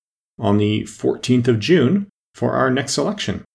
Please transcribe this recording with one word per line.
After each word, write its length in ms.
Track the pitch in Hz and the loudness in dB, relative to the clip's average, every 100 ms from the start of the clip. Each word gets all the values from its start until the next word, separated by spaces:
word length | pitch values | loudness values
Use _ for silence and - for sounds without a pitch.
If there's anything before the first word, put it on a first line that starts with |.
| _ _ _ - | _ _ _ -6
on 200 | 107 104 | 0 2
the 260 | 104 107 | 2 -2
fourteenth 640 | - - - - - 123 123 | -6 -4 -2 -2 0 2 2
of 120 | 113 | 0
June 500 | 104 175 127 202 202 _ _ - | 2 2 4 2 -2 _ _ -6
for 160 | 123 | -4
our 180 | 127 131 | 0 0
next 240 | 127 - | 0 -2
selection. 520 | - 156 220 - 92 - | -2 -2 -4 -6 -8 -10